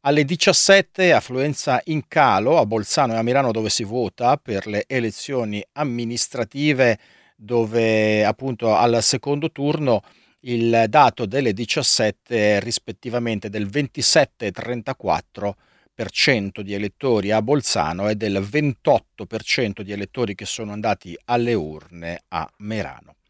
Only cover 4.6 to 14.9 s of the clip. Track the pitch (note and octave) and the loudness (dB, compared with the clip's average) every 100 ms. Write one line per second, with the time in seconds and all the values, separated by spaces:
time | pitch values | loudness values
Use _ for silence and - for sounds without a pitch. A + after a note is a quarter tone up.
4.6 | - G#2 - C3 A#2 G2+ - C3+ A2 G#2 | -4 -6 -2 -2 -2 -4 -6 -4 -4 -6
5.6 | - - D3+ A#2+ A#2 A#2+ - - A2 C#3 | -8 -6 -4 -4 -6 -4 -6 -4 -6 -2
6.6 | D3 C3+ B2 G#2+ _ _ _ _ G#2 A#2+ | 0 4 4 2 _ _ _ _ -4 -2
7.6 | A2 A#2 A2+ A2 G#2+ G#2+ G#2 A#2 C3+ A#2 | 0 2 2 4 2 4 2 0 -4 -4
8.6 | A#2 G2+ A#2+ A#2 A2 C3 - C#3+ D#3 - | 2 4 4 4 2 -2 -2 -4 -4 -4
9.6 | C#3+ D3+ C#3+ A2 - _ _ _ B2+ A#2+ | -4 -2 2 0 0 _ _ _ -6 -2
10.6 | A#2 A#2 A2+ D3+ C3 - A2+ B2 C3 G2 | 2 4 4 6 4 4 -4 -2 -2 -2
11.6 | A#2+ - C3 - G#2+ - _ A#2 G#2 G2+ | -2 -2 0 2 0 -2 _ 0 2 2
12.6 | G#2 A#2 - - B2 A#2 A#2 A2 G#2 G#2 | 0 -8 -8 -12 -6 -4 -2 -4 -6 -6
13.6 | G#2 G#2+ C#3+ - B2 - C#3 _ G#2+ F2+ | -4 -4 -4 -2 2 4 2 _ -8 -8
14.6 | - A#2+ A2+ | -8 -8 -8